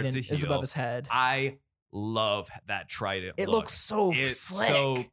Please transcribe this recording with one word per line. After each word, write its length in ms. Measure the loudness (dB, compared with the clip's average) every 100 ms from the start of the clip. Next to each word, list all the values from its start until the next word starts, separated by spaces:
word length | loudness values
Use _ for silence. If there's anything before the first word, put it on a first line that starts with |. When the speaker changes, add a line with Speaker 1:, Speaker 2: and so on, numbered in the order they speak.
Speaker 1:
trident 100 | 0
Speaker 2:
to 220 | -4 -2
Speaker 1:
is 100 | -2
above 120 | 0 0
Speaker 2:
heal. 40 |
Speaker 1:
his 120 | 0
head. 320 | -2 -4 -6 -2
Speaker 2:
I 460 | 2 2 2 -2 -6 _ _ _
love 600 | -6 -2 0 0 0 -4 -14 -8
that 200 | -8 -8
trident 460 | -6 -4 -4 -6 -6
Speaker 1:
It 80 | 0
Speaker 2:
look. 120 | 0
Speaker 1:
looks 120 | 2
so 400 | 4 4 4 2
Speaker 2:
It's 260 | 2 0 2
Speaker 1:
slick. 300 | 2 2 2
Speaker 2:
so 360 | 4 2 -2 -6